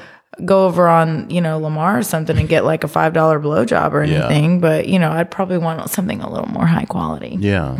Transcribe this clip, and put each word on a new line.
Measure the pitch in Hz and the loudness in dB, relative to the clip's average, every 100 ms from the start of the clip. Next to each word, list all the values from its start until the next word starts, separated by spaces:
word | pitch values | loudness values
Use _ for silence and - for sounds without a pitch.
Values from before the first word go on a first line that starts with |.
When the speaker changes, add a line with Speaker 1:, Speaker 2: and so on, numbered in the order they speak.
| - - _ - | -18 -20 _ -6
Speaker 1:
go | 180 190 185 | 2 4 4
over | 170 175 | 4 4
on, | 165 160 160 - | 4 2 -2 -2
you | 175 | -2
know, | 160 156 | -2 -2
Lamar | 156 156 175 233 | -4 -2 0 0
or | |
something | - 165 156 160 | -2 -2 0 0
and | 156 | 2
get, | 160 | 2
like, | 120 160 | 2 0
a | 151 | -2
five | 160 160 | 0 2
dollar | 160 160 151 | 2 2 2
blowjob | 147 170 233 85 151 | 0 0 0 0 0
or | 147 | 0
Speaker 2:
Yeah. | 151 151 120 | 0 0 0
Speaker 1:
anything." | 151 160 180 | 2 2 2
But, | 165 156 - | 2 0 0
you | 185 | 0
know, | 156 | 2
I'd | 160 175 | 0 -4
probably | - 185 180 | -4 -4 -2
want | 165 160 - | -2 -6 -6
something | - 180 - | -4 -4 -4
a | - | -8
little | 80 - | -8 -6
more | - - | -2 0
high | 80 | 0
quality. | - - 78 76 60 87 | -2 -4 -6 -6 -8 -4
Speaker 2:
Yeah. | 101 95 69 | 0 0 -2